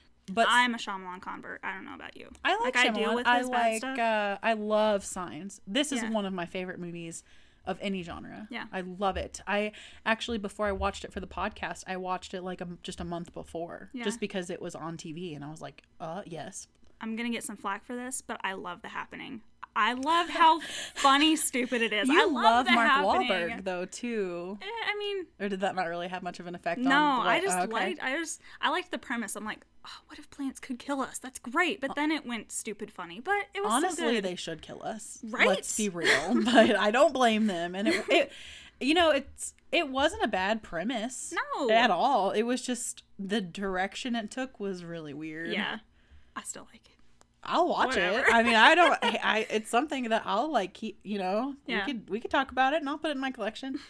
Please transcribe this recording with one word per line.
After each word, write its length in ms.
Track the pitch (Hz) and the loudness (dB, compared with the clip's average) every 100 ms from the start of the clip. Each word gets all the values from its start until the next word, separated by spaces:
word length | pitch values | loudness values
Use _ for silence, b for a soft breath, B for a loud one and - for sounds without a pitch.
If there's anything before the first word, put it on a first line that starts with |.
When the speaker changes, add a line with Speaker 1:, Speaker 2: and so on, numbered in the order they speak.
| b _ - | b _ -6
Speaker 1:
But 160 | 190 214 | 0 4
Speaker 2:
I'm 240 | 240 247 | 6 4
a 40 | 226 | 0
Shyamalan 420 | - 190 185 185 | -6 -8 -8 -10
convert. 400 | 190 190 - - 202 | -10 -10 -12 -10 -8
I 80 | |
don't 100 | 190 | -8
know 120 | - - | -12 -14
about 200 | - - | -14 -14
you. 160 | - - 294 | -18 -4 0
Speaker 1:
I 80 | 403 | 2
like 180 | 453 247 | 2 4
Speaker 2:
Like, 20 | |
I 120 | 247 | 4
deal 180 | 214 214 | 4 0
Speaker 1:
Shyamalan. 60 | 233 | 2
Speaker 2:
with 120 | 233 | 4
Speaker 1:
I 100 | 247 | 4
Speaker 2:
his 100 | 254 | 2
bad 80 | 247 233 | 2 2
Speaker 1:
like, 60 | 226 | 0
Speaker 2:
stuff. 200 | 262 262 | -4 -2
Speaker 1:
uh, 380 | 226 214 202 196 | 0 2 0 -2
I 120 | 214 | 0
love 500 | 220 208 214 214 202 | 0 2 2 4 2
Signs. 560 | - 190 170 151 196 - - | -2 -8 -8 -10 -12 -14 -4
This 240 | 226 294 | -2 0
is 100 | 262 | -2
Speaker 2:
Yeah. 100 | 226 | -2
Speaker 1:
one 140 | 220 196 | -2 -2
of 60 | |
my 140 | 185 170 | -4 -6
favorite 340 | 185 185 175 | -6 -6 -8
movies 460 | 175 170 165 165 b b b b - | -10 -10 -10 -12 b b b b -8
of 120 | 190 | -6
any 220 | 202 190 | -4 -4
genre. 440 | 170 - - 196 214 | -6 -10 -12 -14 -12
Speaker 2:
Yeah. 180 | 233 - | -12 -8
Speaker 1:
I 100 | 190 | -8
love 360 | 180 180 196 180 | -8 -2 0 0
it. 240 | - - - | -6 -8 -2
I 280 | 208 214 B B B 220 | -2 -2 B B B -2
actually, 320 | 220 - 226 | -2 -2 -6
before 280 | 196 - 208 | -6 -4 -2
I 60 | |
watched 320 | 196 196 196 | 0 -2 -4
it 80 | - | -10
for 80 | 196 | -10
the 80 | 185 | -10
podcast, 560 | - 202 - 165 170 - | -6 -6 -6 -10 -8 -8
I 100 | 185 | -6
watched 360 | 185 185 - | -4 -6 -6
it, 80 | 185 | -10
like, 200 | 185 180 | -8 -8
a, 80 | 180 175 | -10 -10
just 180 | - 175 | -12 -10
a 20 | |
month 300 | 175 170 175 | -8 -8 -10
before, 560 | 165 156 165 170 - 190 | -14 -12 -10 -10 -12 -12
Speaker 2:
Yeah. 140 | 247 220 | -8 -6
Speaker 1:
just 160 | 233 | -4
because 280 | 202 196 180 | -6 -6 -6
it 120 | 180 | -8
was 140 | 170 - | -8 -10
on 200 | 160 165 | -10 -10
T 160 | 170 | -10
V, 220 | 156 180 | -10 -10
and 100 | 147 | -10
I 80 | 143 | -12
was 100 | 160 | -12
like, 220 | 143 - _ - | -14 -16 _ -14
"Uh, 220 | 165 180 170 | -10 -10 -10
yes." 440 | 156 - - - _ - - | -12 -12 -14 -18 _ -20 -12
Speaker 2:
I'm 160 | 220 226 | -8 -6
gonna 120 | 240 | -4
get 140 | 233 | -4
some 140 | - 202 | -6 -8
flack 260 | 302 294 | -6 -6
for 100 | - | -8
this, 280 | 247 247 - | -10 -8 -10
but 180 | - 220 190 | -8 -6 -6
I 80 | |
love 280 | 190 180 175 | -6 -10 -10
The 60 | - | -10
Happening. 520 | - - - - 214 - - - 226 | -10 -10 -12 -12 -14 -16 -20 -4 2
I 160 | 214 | 2
love 360 | 247 285 339 330 | 2 2 2 2
how 300 | 311 320 320 | 6 8 8
Speaker 1:
<laughs> 360 | - - - - | 0 -8 -10 2
Speaker 2:
funny 400 | 269 277 311 311 | 6 8 6 4
stupid 460 | - 247 240 240 | 2 0 0 0
it 100 | 226 | 2
is. 160 | 208 254 | 2 6
Speaker 1:
You 140 | 311 | 6
Speaker 2:
I 40 | - | 6
love 80 | |
Speaker 1:
love 320 | 254 226 240 311 | 6 6 6 6
Speaker 2:
The 40 | |
Speaker 1:
Mark 160 | 349 294 | 6 8
Speaker 2:
Happening. 380 | 269 285 330 370 | 6 6 4 4
Speaker 1:
Wahlberg, 340 | 185 170 - 190 | 0 0 -4 -6
though, 200 | 180 180 | -4 -6
too. 720 | - 240 220 185 175 180 202 | -6 -4 -2 -2 -4 -8 -8
Speaker 2:
Eh, 40 | 381 | -8
I 320 | 453 415 415 | -6 -4 -4
mean, 280 | 403 392 339 - | -4 -4 -8 -6
Speaker 1:
Or 80 | 202 | -4
did 100 | 190 | -2
that 140 | 190 180 | -2 0
not 120 | 170 | -2
really 200 | 175 175 | -4 -6
have 160 | 180 | -6
much 160 | 185 - | -8 -10
of 80 | 175 | -10
an 80 | 175 | -6
effect 240 | 165 202 | -4 0
Speaker 2:
no, 160 | 262 285 | 4 4
Speaker 1:
on 220 | 294 254 | 4 4
what, 80 | 220 | 4
Speaker 2:
I 140 | 302 | 2
just 160 | 381 359 | 2 2
Speaker 1:
oh, 40 | |
okay. 100 | 359 | 0
Speaker 2:
liked, 300 | - 392 339 | 0 -2 -2
I 120 | 262 302 | -4 -4
just, 220 | 320 - B B | -4 -10 B B
I 80 | 247 | -2
liked 220 | 339 359 | 0 -4
the 80 | 294 | -8
premise. 360 | - 233 226 208 | -6 -6 -6 -8
I'm 80 | 214 | -8
like, 200 | - - - | -12 -14 -20
"Oh, 160 | - - _ | -18 -18 _
what 140 | 302 | -20
if 100 | - | -18
plants 300 | - 269 - | -8 -8 -8
could 180 | - 240 | -12 -10
kill 240 | - 277 | -6 -4
us? 160 | 247 - | -4 -8
That's 220 | 262 - | -12 -14
great." 420 | 247 302 349 - | -4 0 0 0
But 140 | 269 285 | -4 -2
then 160 | 302 | -2
it 120 | 311 | -2
went 280 | 240 233 - | -4 -8 -8
stupid 400 | - 226 196 208 | -10 -8 -10 -12
funny. 280 | - 170 175 | -12 -14 -10
But 280 | 359 403 392 381 | -2 -2 -2 -4
it 80 | |
was 100 | 392 | 0
Speaker 1:
Honestly, 220 | 240 370 339 | 2 0 0
Speaker 2:
still 160 | 233 | 0
good. 120 | 233 | 0
Speaker 1:
they 120 | 185 175 | -2 -6
should 260 | - 160 | -8 -10
kill 220 | - - | -12 -10
us. 360 | 175 214 - - | -8 -8 -12 -14
Speaker 2:
Right? 240 | 220 226 339 | -8 2 4
Speaker 1:
Let's 280 | 554 - - | 4 0 -2
be 140 | 208 | -2
real. 460 | 170 392 - 170 - | 0 2 4 4 2
Speaker 2:
<laughs> 80 | |
Speaker 1:
But 320 | 220 233 226 202 | 6 8 8 6
I 140 | 208 | 4
don't 200 | 247 320 | 6 6
blame 360 | 262 240 214 214 | 6 4 6 2
them. 260 | 170 175 | 0 -4
And 140 | 185 233 | 0 0
it, 180 | 381 403 | 0 4
it, 220 | 349 - B B B B - | 4 2 B B B B -4
you 140 | 254 | 2
know, 160 | 349 320 | 4 6
it's, 460 | 277 - - - - - | 4 0 -10 -12 -12 0
it 180 | 320 294 | 0 2
wasn't 320 | 262 302 440 | 2 2 2
a 40 | 285 | -2
bad 340 | 185 190 220 | 0 0 0
premise 720 | - 165 208 240 233 - - 349 571 440 | -4 -4 -2 -2 -4 -8 -6 -4 -4 -2
Speaker 2:
No. 140 | 254 | 4
Speaker 1:
at 180 | 220 240 | 6 6
all. 400 | 170 247 240 185 | 4 4 4 2
It 140 | 208 | 0
was 180 | 233 254 | 0 -2
just 400 | - 247 - - _ - | -2 -4 -6 -10 _ -12
the 240 | 190 220 | -4 -2
direction 760 | 180 185 202 185 196 - 262 233 | -4 -6 -4 -2 -2 -4 -4 -4
it 140 | 214 | -4
took 300 | - 262 - | -8 -8 -6
was 260 | 196 180 170 | -8 -6 -8
really 300 | 170 151 151 | -10 -10 -10
weird. 360 | 156 156 170 | -8 -8 -4
Speaker 2:
Yeah. 280 | 185 190 220 _ b b b b - | -4 -4 -6 _ b b b b -14
I 80 | |
still 240 | - - - | -12 -14 -16
like 40 | - _ | -20 _
it. 40 | _ - _ _ _ - | _ -20 _ _ _ -2
Speaker 1:
I'll 220 | 226 339 | 2 2
watch 200 | 180 247 | 2 2
Speaker 2:
Whatever. 320 | 262 202 226 | 2 2 4
Speaker 1:
it. 140 | 262 | 6
I 80 | 233 | 6
mean, 140 | 233 226 | 6 8
I 180 | 254 | 8
don't, 200 | 330 330 | 10 6
Speaker 2:
<laughs> 100 | - | 6
Speaker 1:
I, 160 | 480 - | 0 0
I, 260 | - 214 - | 0 0 0
it's 200 | 214 - | -2 0
something 380 | 233 302 269 233 | 0 0 -4 0
that 120 | 220 185 | -2 0
I'll, 240 | 196 311 | -2 0
like, 240 | 254 185 | 0 -2
keep, 240 | - 220 - | -6 -10 -10
you 140 | - 202 | -6 -4
know, 360 | 185 208 269 269 - | -2 -2 -2 -8 -4
Speaker 2:
Yeah. 180 | 220 196 | -4 -2
Speaker 1:
we 60 | |
could, 160 | 233 170 | -6 -6
we 100 | 214 | -6
could 100 | - | -2
talk 200 | 302 262 | 0 0
about 200 | 254 262 | 2 2
it 40 | 320 | 2
and 100 | 277 | -2
I'll 100 | 302 | -4
put 120 | 320 | -4
it 60 | 269 | -2
in 40 | |
my 120 | 269 | -4
collection. 480 | 254 208 - 269 285 | -4 -6 -6 -8 -10